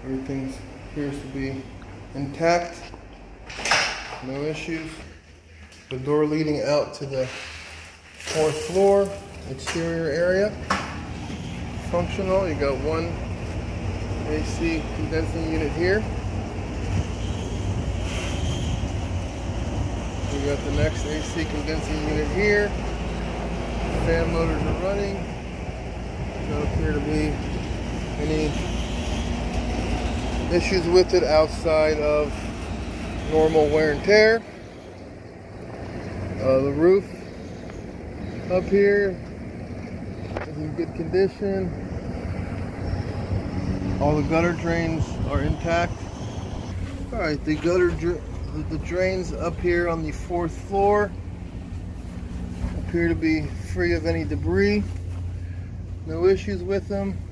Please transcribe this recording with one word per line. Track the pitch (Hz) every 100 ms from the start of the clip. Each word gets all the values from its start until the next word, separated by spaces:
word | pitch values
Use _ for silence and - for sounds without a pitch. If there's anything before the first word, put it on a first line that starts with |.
Everything | 131 135 135 135 131 131 - - -
appears | - 143 143
to | 139
be | 135 135 135 - - - - -
intact. | 135 139 - 165 175 175 - - - - - - - - - - - - - - -
No | 127 135
issues. | 147 151 - 160 156 - - - - - - - - - -
The | 131
door | 131 147 151
leading | 151 156 147
out | 113 147 123 -
to | 139
the | 135 127 - - - - - - - - -
fourth | - 156 156 147 -
floor, | 180 196 196 196 202 - - -
exterior | 131 - 165 165 165 165
area. | 147 175 185 208 208 - - - - - - - - - - - - -
Functional. | 175 175 - 190 190 190
You | 143
got | 143 131
one | 139 160 165 165 - - - - - - - - - - -
A | 151
C | 156 - 165 160 151 -
condensing | - 160 156 165 160
unit | 160 151
here. | 139 180 202 214 - - - - - - - - - - - - - - - - - - - - - - - - - - - - - - - - - - - - - - - - - -
We | 143 139
got | 139 -
the |
next | 143 151 - 160
A | 156
C | 147 170 160
condensing | 151 147 156 - 151 151
unit | 151 -
here. | 180 208 208 208 - - - - - - - - - - - - 175 175
Fan | 165 165
motors | 165 165 151
are | 151 -
running. | 185 202 202 - 180 - - - - - - - - - - - -
Don't | 147 151
appear | - 160
to | 151
be | 147 151 151 143 - - - - - - - -
any | 151 156 151 139 - - - - - 226 - - - - - - - - - - - - - 175
issues | 165 190 165
with | 180 180 185
it |
outside | 147 156 156 - 170 156 156 156
of | 147 151 151 - - - - - - - - - -
normal | 156 160 160 151
wear | 151 156
and | 143
tear. | 151 208 214 226 220 - - - - - - - - - - - - - - - - - - -
Uh, | 131 131
the | 139
roof | 143 170 190 196 - - - - - - - - - - - - - -
up | 180 180
here | 196 202 202 202 175 - - - - - - - - - - - - -
is | 151
in | 156 151
good | 165
condition. | - 160 185 196 - 202 190 185 - - - - - - - - - - - - - - 90 - 98 95 92 95 95 92 92
All | 143 151
the | 143
gutter | 160 170
drains | 165 170 170 165 160 151 - -
are | 143
intact. | 143 156 170 170 170 - - - - - - - - - - - -
All | 226
right, | 175 147
the | 151 156
gutter | 165 175 180
dra-, | 165 165 175 - - -
the, | 156 151
the | 156 147
drains | 175 185 190 170
up | - 165 170
here | 180 175 175
on | 165
the | 156
fourth | 143 - 175 170 160 -
floor | 196 202 208 208 - - - - - - - - - - - - - - - - - -
appear | 170 170
to | 160
be | 160 160 147 - -
free | - 175
of | 170 160
any | 165
debris. | 156 147 156 180 202 208 208 - - - - - - - - - - - -
No | 160 180
issues | 190 190 196
with | 175 196 -
them. | 202 196 190 -